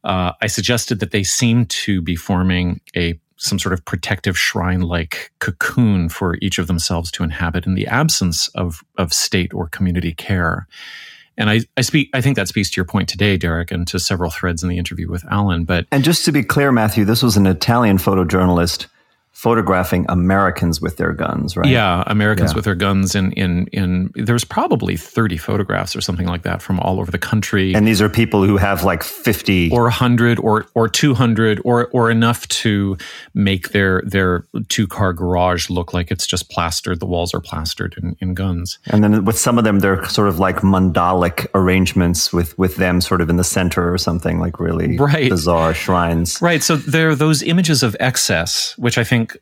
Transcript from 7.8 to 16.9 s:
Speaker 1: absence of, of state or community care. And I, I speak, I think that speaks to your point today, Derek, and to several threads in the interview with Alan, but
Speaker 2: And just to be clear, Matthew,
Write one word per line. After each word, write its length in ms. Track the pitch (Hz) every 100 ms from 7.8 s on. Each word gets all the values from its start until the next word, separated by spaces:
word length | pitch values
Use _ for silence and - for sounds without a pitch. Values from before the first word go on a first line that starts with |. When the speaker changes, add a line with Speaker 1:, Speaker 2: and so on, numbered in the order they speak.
| -
Speaker 1:
absence 640 | 123 160 - 90 82 -
of, 360 | - 87 80 _ -
of 160 | 85
state 400 | - - 95 85
or 160 | - 82
community 460 | - 92 87 82
care. 540 | 80 - 95 85 90 - - - - - - _ -
And 140 | 107
I, 120 | 110 110 -
I 40 |
speak, 300 | 120 156 135
I 60 | 131
think 160 | 123 117
that 100 | 95
speaks 240 | - 98
to 60 | -
your 80 |
point 240 | 90 101 90
today, 280 | 92 101 92
Derek, 360 | 85 82 85
and 160 | 87 87
to 100 | 92
several 320 | - 95 85
threads 320 | - 90 82
in 60 | 90
the 100 | 87
interview 320 | 85 85 85
with 140 | 87 -
Alan, 340 | 104 101 87
but 220 | 82 87 -
Speaker 2:
And 140 | 139
just 200 | 139 165 -
to 60 |
be 120 | 151
clear, 260 | 107 - 139
Matthew, 340 | 120 107